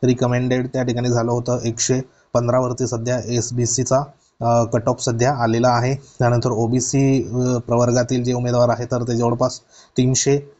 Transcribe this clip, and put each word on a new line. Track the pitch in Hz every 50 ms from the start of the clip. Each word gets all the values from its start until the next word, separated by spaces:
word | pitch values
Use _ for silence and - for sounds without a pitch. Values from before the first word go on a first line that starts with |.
| -
रिकमेंडेड | 127 127 120 131 123 123 123 127 127 127 127 123
त्या | 127 - 135 127
ठिकाणी | 123 120 120 120 127
झालं | 120 120 113 117 120
होतं. | 123 120 120 123 123 117
एकशे | 120 113 117 - - 131 127 131 - _ _ _ _ _
पंधरावरती | 123 120 117 120 127 127 123 123 123 131
सध्या | 117 - 113 113 120 123 123 104
एसबीसीचा, | 104 120 120 110 - 120 120 120 113 - - 127 - 131 131 143 139 - _ _ _ _ _
अ, | 117 117 117 120 117
कट | 110 120 120 113 131
ऑफ | 127 -
सध्या | - - 120 113 120 127 147
आलेला | 127 117 113 113 113 120 127
आहे. | 123 117 120 127 135
त्यानंतर | 139 - - - - 127 120 120 120 113 123
ओबीसी, | 120 104 117 113 120 127 120 - - 135 139 135 135 135 117 - 110
अ, | 127 127 127 127 120
प्रवर्गातील | 117 - 120 117 120 120 120 123 123 120 135 127 123
जे | 123 127
उमेदवार | 123 123 123 120 123 120 120
आहेत, | 117 113 123 117 -
तर | 123 120
ते | 117 120
जवळपास | 117 120 117 120 120 127 127 - - _ _ _ - - _ _
तीनशे | - 127 127 131 127 - 143 139 143 143 143 - _